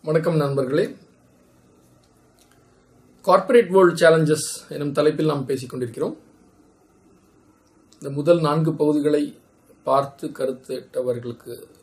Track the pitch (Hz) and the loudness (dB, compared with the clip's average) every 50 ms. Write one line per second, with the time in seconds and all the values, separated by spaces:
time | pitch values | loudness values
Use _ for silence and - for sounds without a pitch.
0 | - 156 156 165 156 180 165 156 147 139 139 135 131 123 139 160 208 - - - | -4 0 -2 0 0 0 0 0 0 0 -2 -2 -2 -2 0 -2 -2 -2 -6 -16
1 | - _ _ _ _ _ _ _ _ _ _ _ _ _ _ _ _ _ _ _ | -20 _ _ _ _ _ _ _ _ _ _ _ _ _ _ _ _ _ _ _
2 | _ _ _ _ _ _ _ _ _ _ _ _ _ _ _ _ _ _ _ _ | _ _ _ _ _ _ _ _ _ _ _ _ _ _ _ _ _ _ _ _
3 | _ _ _ _ - - 180 190 190 - 254 240 233 170 185 190 190 175 170 165 | _ _ _ _ 0 2 4 4 4 4 4 4 4 4 4 4 4 4 4 4
4 | 180 165 160 160 160 147 156 147 - - - - - - 151 143 147 147 139 147 | 4 6 6 6 2 2 0 -2 -2 -10 -10 -14 -16 -14 -12 -8 -8 -4 -2 0
5 | 147 156 151 151 156 156 147 143 127 131 139 123 123 123 - 131 123 120 - - | 0 0 0 0 -2 -2 -2 -4 -4 -6 -6 -6 -6 -10 -8 -8 -8 -8 -6 -8
6 | 147 - - - - _ _ _ _ _ _ _ _ _ _ _ _ _ _ _ | -8 -8 -8 -12 -20 _ _ _ _ _ _ _ _ _ _ _ _ _ _ _
7 | _ _ _ _ _ _ _ _ _ _ _ _ _ _ _ _ _ _ - _ | _ _ _ _ _ _ _ _ _ _ _ _ _ _ _ _ _ _ -20 _
8 | 147 143 139 143 143 156 175 170 160 147 147 160 160 160 156 - 151 151 151 151 | -12 -10 -8 -4 2 4 4 4 4 0 0 0 0 0 0 0 0 2 2 2
9 | 143 151 147 151 147 147 - - _ _ _ _ _ _ - _ _ - 135 139 | 2 2 0 0 0 -4 -8 -16 _ _ _ _ _ _ -20 _ _ 0 0 0
10 | 139 139 - - - 143 - - 135 131 131 127 - - 131 - - - - 131 | 0 -2 -10 -12 -12 -12 -8 -6 -6 -6 -6 -8 -10 -10 -12 -12 -12 -10 -8 -6
11 | 127 123 120 117 117 120 113 - - 120 120 - - - - _ | -4 -4 -4 -6 -6 -12 -12 -12 -16 -18 -18 -18 -18 -20 -20 _